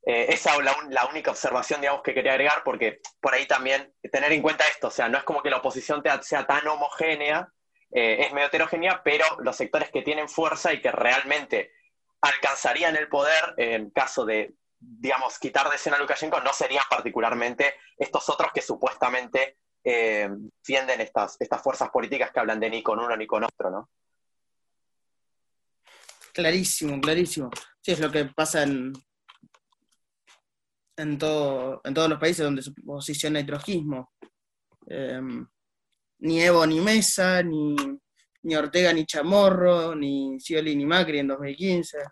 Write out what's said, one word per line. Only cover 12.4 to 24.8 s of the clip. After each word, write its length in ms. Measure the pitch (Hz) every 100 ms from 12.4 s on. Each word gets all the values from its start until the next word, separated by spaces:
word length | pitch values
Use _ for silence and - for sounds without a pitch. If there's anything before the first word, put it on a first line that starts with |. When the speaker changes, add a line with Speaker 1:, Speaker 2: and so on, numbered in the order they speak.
| 143 135 139 127 165 156
Speaker 1:
el 120 | 147
poder 460 | 143 143 160 - -
en 340 | 120 113 104
caso 340 | 139 131 -
de, 300 | 113 110 107 - _ _
digamos, 580 | 120 113 127 131 127 -
quitar 300 | 135 143 139
de 80 | 143
escena 200 | - 143
a 40 |
Lukashenko, 400 | 143 143 156 165
no 120 | 127
serían 320 | 135 135 135 135
particularmente 840 | 123 117 117 113 120 120 123 143 - - _
estos 320 | 139 143 -
otros 220 | 147 -
que 100 | -
supuestamente, 960 | - 110 131 - 127 127 123 131 131 _ _ _
eh, 440 | 127 120 113 107 101
defienden 680 | 101 107 _ - 135 131 120
estas, 360 | 110 120 101 -
estas 240 | 120 120
fuerzas 280 | 135 131 120
políticas 420 | 127 113 135 123
que 80 | -
hablan 180 | 113 110
de 120 | 113
ni 120 | 113
con 160 | 110 107
uno 180 | 120 110
ni 100 | 110
con 180 | 107
otro, 260 | 113 _ 92
¿no? 200 | 92 117 _ _ _ _ _ _ _ _ _